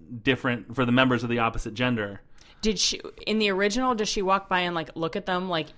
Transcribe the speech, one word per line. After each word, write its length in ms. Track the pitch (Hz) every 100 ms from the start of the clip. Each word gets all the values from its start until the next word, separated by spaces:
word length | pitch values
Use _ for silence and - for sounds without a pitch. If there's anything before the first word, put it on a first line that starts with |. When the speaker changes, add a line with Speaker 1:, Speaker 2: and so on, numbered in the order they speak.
| 78 120
Speaker 1:
different, 520 | 135 123 131 120 - 120
for 100 | 120
the 60 |
members 320 | 123 131 120
of 60 | 117
the 100 | 120
opposite 340 | 113 - 113 104
gender. 460 | 123 117 101 98 - - - -
Speaker 2:
Did 160 | 220 180
she, 220 | - - - - -
in 140 | 214
the 100 | 208
original, 460 | 185 202 233 254 220
does 140 | 208
she 120 | 214
walk 260 | 185 196 196
by 120 | 185
and, 140 | 175 170
like, 140 | 156 160
look 200 | 160 196
at 100 | 185
them 220 | 180 185
like, 180 | 165 156